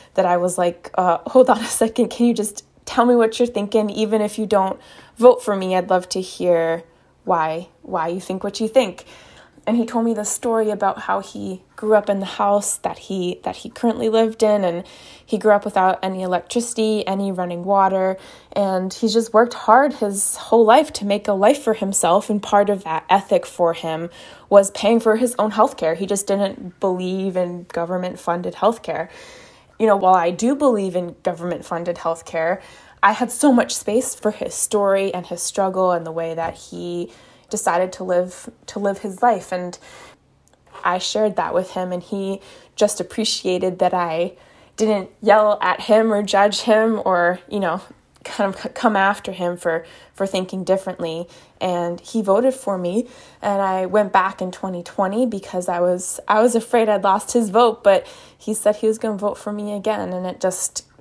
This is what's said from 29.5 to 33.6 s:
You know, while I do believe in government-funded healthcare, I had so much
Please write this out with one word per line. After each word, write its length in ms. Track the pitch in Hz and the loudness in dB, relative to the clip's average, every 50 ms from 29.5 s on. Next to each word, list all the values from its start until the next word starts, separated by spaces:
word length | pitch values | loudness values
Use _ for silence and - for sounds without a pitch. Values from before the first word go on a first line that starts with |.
| - _ _ _ _ - | -20 _ _ _ _ 0
You 80 | 220 | 2
know, 100 | 220 202 | 2 4
while 180 | 196 190 185 185 | 4 4 4 4
I 160 | 185 165 175 | 4 4 0
do 240 | 185 - 220 240 285 | -2 0 0 0 0
believe 400 | 269 294 269 233 202 196 190 175 | 2 2 2 2 2 0 -2 -4
in 220 | 180 175 170 160 - | -4 -4 -6 -8 -8
government-funded 760 | - - 175 160 170 180 170 131 - - 180 170 175 175 170 | -6 -6 -6 -4 -6 -6 -6 -6 -8 -8 -8 -6 -4 -6 -6
healthcare, 640 | - - 165 165 - - - - 165 160 165 185 196 - - - - - - - _ | -4 -4 -6 -6 -6 -8 -8 -6 -4 -2 -2 -2 -4 -8 -14 -20 -20 -20 -20 -4 _
I 100 | - 202 | 2 2
had 180 | 214 - 247 233 | 2 2 -2 -4
so 200 | - - - 294 | -2 2 2 4
much 240 | 254 240 | 4 4